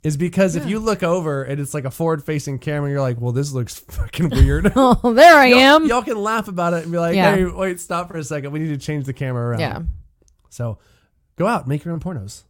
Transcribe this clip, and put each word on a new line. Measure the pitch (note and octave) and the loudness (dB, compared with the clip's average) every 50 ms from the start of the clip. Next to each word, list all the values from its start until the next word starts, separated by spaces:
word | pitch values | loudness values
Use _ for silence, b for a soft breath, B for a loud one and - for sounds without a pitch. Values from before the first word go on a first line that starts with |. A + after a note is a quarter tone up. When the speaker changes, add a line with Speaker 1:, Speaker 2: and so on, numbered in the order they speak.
Speaker 1:
is | - D#3 D3+ | -4 -4 -4
because | C#3 F3 F3 - F#3 G3 F#3 D#3 | -2 -4 -2 2 2 2 2 0
if | E3 D3+ | -4 -4
Speaker 2:
Yeah. | E3+ | -4
Speaker 1:
you | G3+ A3 | -6 -4
look | A3 A3 G#3 G3 F#3 | -2 -2 -2 -2 -2
over | E3+ F3 F#3 E3+ D#3 C#3+ C#3 C3+ | -2 -2 -2 -2 -4 -6 -6 -6
and | B2+ C#3 D3 | -6 -6 -8
it's, | C#3+ C3+ - | -8 -8 -8
like, | D3+ C3 | -8 -8
a | C3+ | -8
forward-facing | - - E3 E3 D#3+ D3+ - - D#3 C#3+ - C#3+ C3+ B2 | -8 -4 -4 -2 -2 -4 -4 -6 -6 -6 -6 -8 -10 -8
camera, | - D3+ D3 D3 C#3+ C#3+ | -8 -6 -6 -4 -4 -4
you're | C#3 C#3 | -4 -2
like, | C3+ B2+ B2 A#2 | -2 -4 -4 -4
"Well, | A#2+ B2 A#2+ | -6 -4 -4
this | C3 C#3+ D3 | -4 -4 -4
looks | C3 C3 A#2+ - - - | -6 -8 -8 -8 -12 -18
fucking | _ - - - - - - - - F3 | _ -12 -8 -8 -8 -8 -4 -4 -2 0
weird." | - - - - - A#3+ F#3 G#3 | 4 4 4 4 4 2 0 2
Speaker 2:
<laughs> | - | 4
Oh, | C4 C4+ B3+ A3+ - - B3 A3+ | 4 4 4 4 4 2 2 6
there | A#3+ D#4 F4 E4 | 8 10 10 10
I | D4 C4 | 10 8
Speaker 1:
Y'all, | B3+ B3 B3+ | 8 6 6
Speaker 2:
am. | C4 C#4 D4 D#4+ D#4+ | 8 8 6 6 4
Speaker 1:
y'all | D4 A#3 B3 G#3+ | 2 0 -2 -2
can | - A#3 G#3 G3+ | -4 -4 -4 -2
laugh | G#3+ A3+ A3+ G#3 | -2 -2 -2 -4
about | G#3+ F#3 F3 F3 E3+ F3 | -6 -4 -2 -2 -2 -2
it | E3 D#3+ | -2 -4
and | E3 E3+ | -6 -4
be | |
like, | E3+ E3+ E3+ F3+ | -2 -2 0 0
Speaker 2:
Yeah. | G3 F3+ - G3 | 2 2 2 2
Speaker 1:
"Hey, | F#3+ F#3 | 2 -2
wait, | F3+ F3 F#3 F#3+ F#3+ F3+ F3 | -2 -4 -4 -4 -4 -6 -8
stop | - _ F3+ E3+ F3+ F3 | -8 _ -6 -6 -6 -8
for | - | -10
a | E3 D3 | -12 -8
second. | B2 D#3 D3 C#3 C#3+ C#3+ | -8 -8 -8 -8 -8 -8
We | D#3 | -6
need | D#3+ D#3+ | -6 -6
to | D3 | -6
change | C#3 - - D3+ D3 C3+ | -6 -6 -6 -6 -6 -6
the | C3+ B2+ | -8 -8
camera | - C#3+ C3 B2+ A#2+ A#2 A#2+ | -8 -6 -6 -4 -4 -4 -4
around." | A#2+ - | -4 -4
Speaker 2:
Yeah. | D#3+ C3 - - E3 - - - - _ _ _ _ _ _ _ _ _ | -4 -4 -6 -6 -8 -10 -10 -10 -18 _ _ _ _ _ _ _ _ _
Speaker 1:
So | - - A#2+ A2+ G2+ _ _ _ _ _ _ _ _ _ _ _ _ | -12 -10 -8 -8 -10 _ _ _ _ _ _ _ _ _ _ _ _
go | - E3+ | -4 -2
out, | G#3+ A#3+ F3 B2+ | -2 -2 -4 -4
make | B2 C#3+ D3+ - | -6 -6 -6 -6
your | E3+ E3+ | -8 -10
own | D#3+ | -8
pornos. | - F3+ F#3 B2 F#2+ G#2+ - - _ _ | -8 -10 -10 -10 -12 -14 -18 -20 _ _